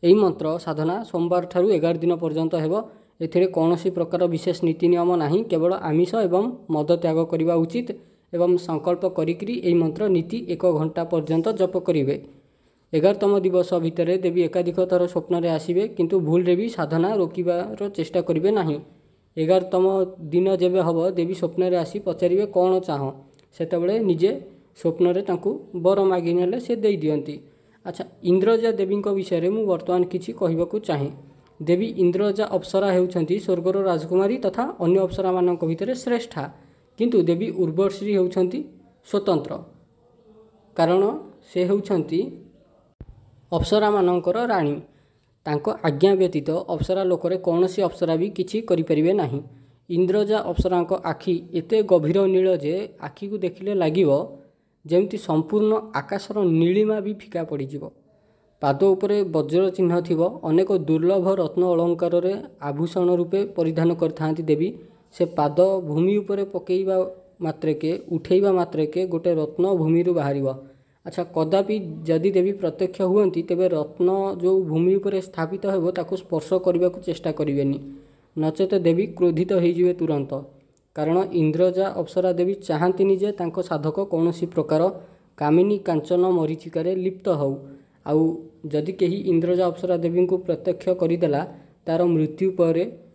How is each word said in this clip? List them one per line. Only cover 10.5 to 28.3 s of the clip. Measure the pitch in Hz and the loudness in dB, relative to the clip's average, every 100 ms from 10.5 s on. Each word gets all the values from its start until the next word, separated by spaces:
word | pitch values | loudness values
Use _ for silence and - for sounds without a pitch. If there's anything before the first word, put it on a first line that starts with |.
ଏକ | 170 180 | -2 0
ଘଣ୍ଟା | 156 160 156 | 2 0 -4
ପର୍ଯ୍ୟନ୍ତ | 165 170 151 160 165 | -2 -2 0 0 0
ଜପ | 220 185 185 | 0 0 -2
କରିବେ। | 175 165 135 139 - - _ _ _ _ _ | 0 0 0 -2 -6 -20 _ _ _ _ _
ଏଗାରତମ | 160 175 202 202 202 | 2 4 4 2 2
ଦିବସ | 185 180 175 | 2 2 2
ଭିତରେ | 175 165 165 170 185 | 0 0 -2 0 0
ଦେବୀ | 185 170 | 0 0
ଏକାଧିକ | 165 180 175 170 185 | 0 0 -2 0 2
ଥର | 185 175 | 2 2
ସ୍ୱପ୍ନରେ | 175 160 175 170 | -2 -2 0 0
ଆସିବେ, | 160 160 180 214 | -2 0 -2 -2
କିନ୍ତୁ | - 165 196 | -2 0 2
ଭୁଲରେ | 156 170 180 180 | 2 2 2 0
ବି | 226 | 0
ସାଧନା | 226 151 160 175 214 | -4 -2 0 0 0
ରୋକିବାର | 170 175 175 175 190 214 202 | -2 -2 -2 -2 -2 -6 -8
ଚେଷ୍ଟା | 202 160 185 | -6 -4 -2
କରିବେ | 170 165 180 | 0 0 2
ନାହିଁ। | 214 165 147 - _ _ _ _ - | 0 0 -4 -8 _ _ _ _ -6
ଏଗାରତମ | 160 185 185 185 190 196 185 185 | 2 2 2 2 2 2 -2 -4
ଦିନ | 160 165 190 190 | -2 0 2 2
ଯେବେ | 180 185 | 2 2
ହେବ, | 170 165 175 | 2 2 0
ଦେବୀ | 180 170 | 0 -4
ସ୍ୱପ୍ନରେ | 180 170 165 185 180 | -2 -4 -2 0 0
ଆସି | 165 160 | -2 -6
ପଚାରିବେ, | - 165 180 180 202 | -6 -2 0 2 0
"କ'ଣ | 196 180 185 | 2 2 2
ଚାହଁ?" | 185 147 135 135 - _ _ - | 0 -4 -4 -8 -18 _ _ -8
ସେତେବେଳେ | 160 175 175 220 | -4 -2 0 0
ନିଜେ | 208 165 185 269 - - _ _ | 0 2 2 0 -10 -20 _ _
ସ୍ୱପ୍ନରେ | 170 165 175 180 | -4 0 0 0
ତାଙ୍କୁ | 190 175 196 202 - 180 | -2 -2 -2 -4 -8 -2
ବର | 170 196 | 2 2
ମାଗି | 190 185 170 | 2 0 0
ନେଲେ | 175 180 240 | 0 0 -2
ସେ | 247 233 | -4 -2
ଦେଇଦିଅନ୍ତି। | 208 196 156 151 147 147 - _ _ _ - | 0 0 0 -2 -4 -12 -16 _ _ _ -14
ଆଚ୍ଛା, | 165 - - | -12 -12 -8
ଇନ୍ଦ୍ରଜା | 180 | 2